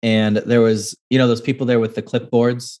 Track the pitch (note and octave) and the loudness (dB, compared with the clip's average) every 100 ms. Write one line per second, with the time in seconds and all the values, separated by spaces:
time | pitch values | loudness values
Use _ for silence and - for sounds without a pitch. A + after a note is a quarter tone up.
0 | A#2 A2 G#2+ G#2 G#2+ A#2+ A2+ A2 G2+ - | 0 0 2 0 2 2 4 2 -4 -14
1 | _ C3 B2+ A#2 A#2+ C3 B2+ A#2+ A2 A2+ | _ 2 2 0 -2 -4 0 0 0 -4
2 | - B2 - A#2 A#2+ B2 - - | -4 -6 -2 0 0 -2 -10 -18